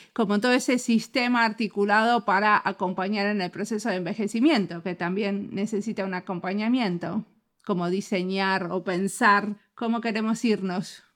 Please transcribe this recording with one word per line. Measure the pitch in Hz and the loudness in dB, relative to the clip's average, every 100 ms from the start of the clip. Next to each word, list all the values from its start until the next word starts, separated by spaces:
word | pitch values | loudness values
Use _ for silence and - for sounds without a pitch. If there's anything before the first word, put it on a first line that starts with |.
| - | -8
como | - 208 202 | -2 0 2
todo | 247 | 4
ese | 254 262 247 | 2 2 0
sistema | 247 226 - 262 247 247 | 2 0 0 -2 0 2
articulado | 226 220 214 202 202 208 226 240 | 2 0 -4 0 2 4 4 2
para | 226 190 214 208 | 2 2 4 4
acompañar | - 190 185 185 190 214 202 | 2 -2 -4 -2 -2 0 0
en | 208 | 0
el | 180 | -4
proceso | 170 214 220 233 | -6 -6 -4 -2
de | 185 | -4
envejecimiento, | 170 208 208 226 285 262 180 170 | -4 -4 -4 2 4 4 2 -4
que | 185 | -8
también | 175 175 190 202 202 202 | -4 -2 0 -2 -2 -4
necesita | 190 214 202 214 208 | -4 -2 -2 -4 -4
un | 196 | -4
acompañamiento, | 185 185 180 180 202 220 254 214 175 165 202 - _ _ _ - | -6 -6 -6 -4 -2 0 0 0 -2 -4 -6 -6 _ _ _ -4
como | 180 175 | -2 0
diseñar | 190 - 190 185 190 190 190 180 | -2 -2 -2 -2 0 0 0 -2
o | 180 | -4
pensar | 175 180 196 - 226 202 208 208 _ | -2 -2 -2 2 4 4 2 -6 _
cómo | - 233 233 | -6 -4 -2
queremos | 226 220 220 226 233 | -2 -2 -2 0 2
irnos. | 208 190 180 165 - _ | 2 0 -4 -6 -12 _